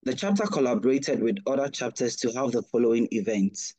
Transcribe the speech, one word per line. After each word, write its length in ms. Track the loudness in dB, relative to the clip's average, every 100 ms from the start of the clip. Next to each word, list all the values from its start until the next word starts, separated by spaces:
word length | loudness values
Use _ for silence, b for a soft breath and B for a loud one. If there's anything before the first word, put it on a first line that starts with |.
The 100 | -4
chapter 300 | -4 0 0
collaborated 760 | 0 0 2 2 2 2 0 0
with 160 | 0 0 -2
other 220 | -2 -2
chapters 480 | -4 -6 -2 -4 -2
to 160 | -4
have 180 | -2 -2
the 120 | -2
following 440 | -2 2 4 4 2
events. 640 | -2 -2 2 0 -2 -14